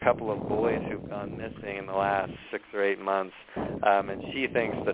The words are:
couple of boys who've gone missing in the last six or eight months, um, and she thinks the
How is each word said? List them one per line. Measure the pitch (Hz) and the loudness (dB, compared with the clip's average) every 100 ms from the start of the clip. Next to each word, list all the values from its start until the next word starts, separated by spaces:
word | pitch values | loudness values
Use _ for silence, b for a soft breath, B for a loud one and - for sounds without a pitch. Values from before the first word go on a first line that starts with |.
couple | 123 110 113 | 4 4 2
of | 101 - | -2 0
boys | 104 117 110 - | 2 2 2 -2
who've | 104 - | -6 -6
gone | 101 101 101 | -8 -8 -8
missing | 110 - 101 98 | -10 -8 -8 -6
in | 95 | -2
the | |
last | 95 98 98 95 - - | 2 4 2 0 -6 -8
six | 101 - | -8 -4
or | 104 | 0
eight | 98 95 | 2 2
months, | 98 98 92 - - B B B | 0 0 -2 -8 -12 B B B
um, | 107 98 98 | 4 4 4
and | 98 - | -4 -6
she | 135 127 | -2 0
thinks | 123 113 - | 2 0 0
the | 107 | -2